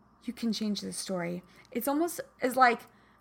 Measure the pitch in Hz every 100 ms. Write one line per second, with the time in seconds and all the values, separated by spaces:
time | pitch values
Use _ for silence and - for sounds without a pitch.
0 | _ _ - 226 233 208 214 202 190 180
1 | - 185 170 175 - - - 240 247 285
2 | 339 - - - 262 247 247 233 - -
3 | - _